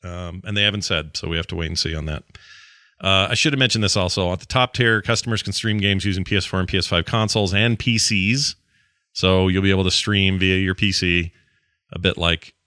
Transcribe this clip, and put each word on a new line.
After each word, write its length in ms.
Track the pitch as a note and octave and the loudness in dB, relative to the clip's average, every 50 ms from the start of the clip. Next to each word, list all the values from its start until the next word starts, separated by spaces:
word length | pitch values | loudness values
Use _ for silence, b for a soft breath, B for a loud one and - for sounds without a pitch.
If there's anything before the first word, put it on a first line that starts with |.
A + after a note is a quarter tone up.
| - | -12
Um, 400 | F#2 F2 F2 F2+ F2 E2+ F#2 - | -12 -10 -10 -10 -10 -12 -12 -10
and 120 | - G#2 | -6 -2
they 60 | G#2 G2+ | 2 2
haven't 200 | G#2 G2+ G#2 F#2+ | 2 2 0 -4
said, 340 | - G2 E2 D#2 D#2 D#2 | -2 -2 -2 -2 -4 -8
so 120 | - - E2 | -8 -6 -4
we 80 | E2 | -4
have 100 | E2 E2 - | -4 -4 -4
to 80 | - | -6
wait 100 | E2+ E2 D#2+ | -6 -4 -4
and 100 | D#2+ D#2 | -4 -4
see 160 | - D#2+ D#2+ | -4 -4 -4
on 120 | D#2+ D2+ | -6 -6
that. 180 | D#2 D2+ - - _ B B B B B B B B B B B B B B | -6 -8 -8 -10 _ B B B B B B B B B B B B B B
Uh, 280 | - F#2+ G2 F#2+ F#2+ F#2+ | -2 0 2 2 2 2
I 40 | A#2+ | 0
should 180 | G#2+ - D#3+ C#3 | 0 0 0 2
have 60 | C3+ | 2
mentioned 260 | C3 B2 - A2+ G#2+ | 0 2 2 2 0
this 120 | G2 - | 2 2
also. 360 | G#2+ F#2 F2+ - - F#2+ F2 F2+ | 2 0 0 0 0 0 0 -2
At 80 | F2+ | -4
the 60 | - | -6
top 260 | - - C3 B2+ B2+ _ | -4 0 0 0 0 _
tier, 260 | - B2 A#2 A2+ G#2+ G2 | 0 2 2 2 2 2
customers 400 | - A#2 A2 - - A2+ G#2 - | 0 -2 -2 0 -2 -2 -2 -2
can 100 | - G2 | -4 -6
stream 260 | - - A2+ G#2 G#2 | -4 -2 0 0 2
games 260 | G2 G2+ G2 F#2+ F#2 | 2 2 2 2 0
using 200 | G2+ F#2+ F2+ F#2 | 0 -2 -2 -2
P 120 | - G2+ | 0 0
S 80 | G2+ F2+ | -2 -2
four 140 | - - F#2+ | 0 -2 -2
and 100 | F#2 F2+ | -2 0
P 80 | - F#2+ | -2 -2
S 80 | F2 | -2
five 180 | - - F2 E2+ | 0 0 0 0
consoles 500 | - - A2+ A2 G#2 - A2+ G#2 F#2+ F#2 | 0 0 0 0 0 0 0 0 2 2
and 240 | G2+ G#2+ A#2+ A#2 G#2+ | 2 2 2 0 0
P 200 | - - A#2 A2 | 0 0 0 0
Cs. 580 | - - A2+ G2 F#2 G2+ A#2 C3+ C#3 - - _ _ _ _ _ _ _ _ _ _ _ _ | 0 0 0 0 2 2 0 0 0 -4 -6 _ _ _ _ _ _ _ _ _ _ _ _
So 360 | - - F#2 F#2 F#2+ F#2 F#2 | 0 2 4 4 4 4 4
you'll 140 | F#2 F#2+ F#2+ | 2 2 2
be 80 | G2 | 2
able 140 | G2 F#2+ F#2+ | 2 4 2
to 60 | F#2 | 2
stream 480 | F2+ - - - G#2 G2 G2 F#2+ F#2+ F#2 | 0 0 0 0 0 2 2 2 2 2
via 180 | F#2 F#2 F#2 F#2+ | 2 2 2 2
your 160 | F#2+ F#2 F#2 | 2 0 0
P 180 | - - G2+ F2+ | 0 0 0 0
C, 400 | - - F2+ F2 F2 E2+ E2+ - _ _ _ _ _ _ _ _ _ _ _ - | 0 0 0 0 0 0 -4 -8 _ _ _ _ _ _ _ _ _ _ _ -14
a 60 | - | -2
bit 180 | F2 F#2+ - | -2 -2 0
like 380 | - E2 E2+ E2+ E2 - - _ _ _ | 0 0 0 0 -2 -4 -14 _ _ _